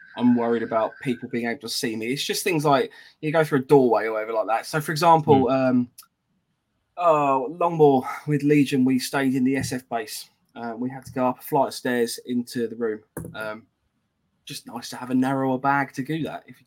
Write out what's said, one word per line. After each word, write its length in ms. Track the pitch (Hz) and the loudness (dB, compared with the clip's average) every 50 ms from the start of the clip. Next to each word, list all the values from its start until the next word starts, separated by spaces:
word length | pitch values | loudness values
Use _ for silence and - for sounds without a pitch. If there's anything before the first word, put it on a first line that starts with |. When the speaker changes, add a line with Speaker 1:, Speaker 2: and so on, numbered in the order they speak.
| - - - | -20 -18 -8
Speaker 1:
I'm 180 | - 120 123 123 | -2 0 0 2
worried 280 | 120 117 117 117 117 113 | 2 0 0 0 -2 -2
about 280 | 107 110 113 110 104 - - - | -2 -2 -2 -2 -2 -4 -6 -6
people 260 | 139 120 117 - 120 | -6 -6 -6 -6 -8
being 180 | - 120 117 | -6 -6 -4
able 140 | 117 117 - | -4 -6 -8
to 80 | - 117 | -8 -8
see 260 | - - - 123 110 | -8 -6 -4 -4 -6
me. 140 | 113 110 117 131 | -6 -4 -6 -6
It's 120 | 147 - | -6 -4
just 180 | - 202 - - | -6 -6 -4 -2
things 220 | 202 180 156 147 | -2 -2 0 4
like 260 | 151 143 131 117 - - - - - _ _ | 4 4 4 2 0 -6 -16 -20 -20 _ _
you 100 | - 156 | -6 -2
go 140 | 151 165 156 | 2 2 2
through 160 | 151 151 135 | 2 0 -2
a 20 | 127 | 4
doorway 420 | - 147 143 127 120 110 107 107 | 6 6 6 8 6 4 2 2
or 80 | 113 110 | 0 -2
whatever 180 | 107 107 110 113 | -2 -4 -2 -2
like 160 | 110 104 95 | -2 0 0
that. 180 | 110 113 104 | -2 -2 -2
So, 140 | - - 156 | -4 -6 -4
for 100 | 147 - 165 | -4 -4 -2
example, 520 | 147 175 170 165 160 156 160 143 135 131 | 2 6 6 6 6 6 4 4 4 6
Speaker 2:
Mm. 260 | - 165 165 131 127 | 2 2 2 2 2
Speaker 1:
um, 200 | 127 123 123 - _ - - _ _ _ _ _ _ _ _ _ _ _ _ _ _ _ _ _ _ | 2 2 0 -2 _ -18 -20 _ _ _ _ _ _ _ _ _ _ _ _ _ _ _ _ _ _
oh, 600 | - 180 170 156 151 143 139 135 135 131 127 160 175 | 0 2 4 4 4 4 2 2 0 -2 -4 -4 -2
Longmoor 460 | 175 175 170 160 156 143 135 131 123 - - - - | -2 -2 4 6 6 6 6 4 0 -2 -10 -10 -6
with 160 | 147 151 147 139 | -4 -2 0 2
Legion, 420 | 147 151 147 143 123 143 131 127 | 4 4 4 4 2 2 2 2
we 140 | 131 131 123 | 2 2 0
stayed 360 | 127 - - 143 135 131 127 | -2 -2 -2 -2 0 0 0
in 100 | 139 127 | 0 0
the 120 | 131 135 | 0 0
S 160 | 135 123 - 135 | 0 -2 -4 -6
F 160 | 123 - _ | -8 -8 _
base. 420 | 120 117 110 - - - - - _ _ _ _ _ | -8 -8 -8 -8 -12 -14 -14 -18 _ _ _ _ _
Uh, 200 | 117 117 120 113 | -12 -10 -10 -8
we 140 | 110 123 127 | -6 -8 -8
had 140 | 131 135 - | -8 -10 -16
to 80 | - - | -10 -6
go 140 | 131 127 127 | -2 -2 -2
up 100 | 123 - | -2 -4
a 40 | - | -8
flight 260 | - 156 139 131 107 | -2 0 0 0 0
of 60 | 104 | -2
stairs 440 | - - 131 123 120 117 117 - - - | -6 -4 -2 0 0 0 -2 -2 -10 -8
into 400 | - 123 123 120 - - 127 117 | -4 -4 -4 -4 -4 -4 -4 -4
the 80 | 110 113 | -4 -4
room. 240 | 113 120 110 107 107 - _ _ - - - - | -6 -4 -4 -6 -6 -12 _ _ -12 -12 -12 -12
Um, 320 | 107 110 107 107 110 - _ _ _ _ _ _ _ _ _ _ _ _ _ _ _ _ | -10 -10 -10 -10 -12 -16 _ _ _ _ _ _ _ _ _ _ _ _ _ _ _ _
just 220 | - 139 - - | -16 -16 -16 -16
nice 220 | - 107 120 - - | -14 -14 -14 -12 -12
to 60 | - | -12
have 140 | 113 123 123 | -12 -8 -2
a 40 | 127 | 0
narrower 440 | 127 131 131 139 135 135 131 131 127 | 0 2 0 0 0 0 -2 -2 0
bag 340 | 131 139 139 139 139 - - | 0 0 0 0 -2 -4 -6
to 100 | - 127 | -10 -6
do 200 | 139 156 160 147 | -6 -4 -6 -6
that 180 | - - 85 - | -6 -8 -12 -16
if 120 | - - _ | -18 -20 _
you 80 | _ | _